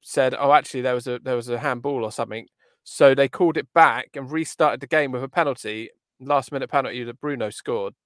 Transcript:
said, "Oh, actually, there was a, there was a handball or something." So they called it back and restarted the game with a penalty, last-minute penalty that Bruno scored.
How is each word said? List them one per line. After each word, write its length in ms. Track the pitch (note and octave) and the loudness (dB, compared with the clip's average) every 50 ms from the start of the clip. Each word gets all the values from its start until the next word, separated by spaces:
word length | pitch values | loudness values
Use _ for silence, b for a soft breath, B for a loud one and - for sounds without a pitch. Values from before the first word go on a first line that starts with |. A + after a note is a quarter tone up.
said, 340 | _ - - C#3+ C3 C3 B2+ - | _ -4 0 0 2 2 0 0
"Oh, 140 | C#3+ C#3 | 4 6
actually, 300 | C#3+ D3 - - - C3 | 6 6 4 2 -6 -4
there 120 | B2 B2+ B2+ | -2 -2 -2
was 140 | B2 A#2+ C3 | -2 -4 -6
a, 120 | B2 A#2+ | -8 -8
there 160 | A#2 C3+ B2+ | -4 -4 -4
was 140 | A#2+ A#2 B2 | -4 -4 -4
a 80 | A#2+ A#2 | -6 -4
handball 460 | C3+ C#3+ B2+ A#2+ A#2+ C#3+ C#3+ B2+ A2+ | -4 -4 -4 -4 -4 -4 -4 -4 -4
or 80 | G#2+ | -4
something." 340 | G#2 - A#2 A2 G#2+ A2+ - - _ _ _ _ _ _ _ | -4 -6 -6 -6 -8 -12 -14 -16 _ _ _ _ _ _ _
So 320 | - - - D#3 C#3 C3+ | -6 2 6 6 8 8
they 120 | C#3 C#3 C3+ | 6 2 2
called 300 | - - F#3 E3 D3+ D#3 | 2 0 0 2 0 0
it 140 | - - - | -4 0 4
back 360 | E3+ D#3+ C#3 A2+ B2 - - - | 6 6 6 6 2 -6 -10 -10
and 140 | C#3 C3+ B2+ | -14 -10 -8
restarted 480 | D3+ D#3+ D#3+ - - - D#3+ C#3 G#2+ C3 | -6 -6 -6 -6 -2 0 0 0 0 -2
the 60 | C#3 C3 | -4 -2
game 240 | D#3+ D#3 D3 C3+ | 0 0 0 0
with 120 | B2+ B2 C3+ | -4 -6 -8
a 60 | C3 | -6
penalty, 600 | - F3+ D#3+ C#3+ B2+ - - G#2+ G#2+ A2 A2+ - _ _ _ _ _ - | -2 -2 0 -2 -2 -6 -6 -10 -8 -8 -10 -14 _ _ _ _ _ -12
last-minute 500 | C3 C#3+ D3 C#3 B2+ - D3 C3+ C3 A#2+ | -4 -2 0 0 -2 -2 -6 -8 -6 -2
penalty 340 | - C#3+ C3 A#2+ - B2+ A#2+ | -2 -2 -2 -2 -6 -8 -10
that 140 | A#2+ A#2+ _ | -10 -10 _
Bruno 280 | - D3 C#3+ B2 A2 G#2+ | -6 -6 -4 -4 -6 -6
scored. 460 | - - - - B2 A2 G2 G2+ - _ _ | -8 -8 -6 -4 -4 -4 -4 -6 -10 _ _